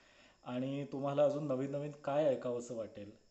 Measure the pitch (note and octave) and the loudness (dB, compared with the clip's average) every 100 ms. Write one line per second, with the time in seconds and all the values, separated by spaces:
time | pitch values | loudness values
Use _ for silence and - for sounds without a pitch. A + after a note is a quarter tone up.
0 | - - - _ - B2+ C3 C#3 C#3+ C#3 | -20 -20 -20 _ -6 -4 -2 -4 -4 -4
1 | C#3 C#3 D3 D3 D3+ C3 C#3 C#3+ D3 C#3+ | 0 4 4 4 0 0 0 -2 -6 -6
2 | - C#3+ D#3 B2 B2+ A#2+ A#2+ A#2+ G#2 - | -2 2 4 4 0 -4 -4 -6 -8 -10
3 | G#2 - _ | -16 -16 _